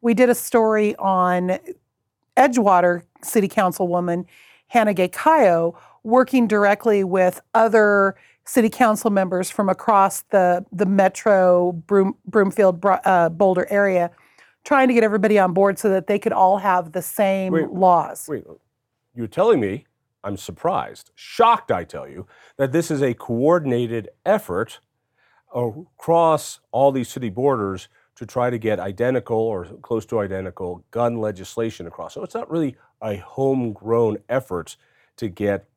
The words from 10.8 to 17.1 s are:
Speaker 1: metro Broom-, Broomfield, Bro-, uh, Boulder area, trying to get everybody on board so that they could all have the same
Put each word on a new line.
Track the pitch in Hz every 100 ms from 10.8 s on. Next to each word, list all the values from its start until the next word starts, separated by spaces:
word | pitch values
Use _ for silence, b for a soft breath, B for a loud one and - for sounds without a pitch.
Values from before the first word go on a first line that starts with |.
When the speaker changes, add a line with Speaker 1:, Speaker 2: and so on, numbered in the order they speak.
| 202
Speaker 1:
metro | 196 190 185 - 196 185 180 175
Broom-, | 170 - 202 190 - -
Broomfield, | 220 196 - 196 175
Bro-, | 196 190
uh, | - 185 165
Boulder | 165 196 185 175
area, | 202 202 185 170 b b b b b
trying | - 277 262
to |
get | 240
everybody | 220 214 208 214
on | 185
board | 175 196 196
so | 220
that | 190 -
they | 202
could | 226
all | 214 185 196
have | 196 180 170
the | 180
same | 170